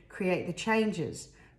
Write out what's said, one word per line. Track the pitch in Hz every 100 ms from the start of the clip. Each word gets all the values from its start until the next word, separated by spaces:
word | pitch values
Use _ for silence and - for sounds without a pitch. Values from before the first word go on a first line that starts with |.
| -
create | - 185 180 -
the |
changes. | 170 - 220 214 170 147 - - - -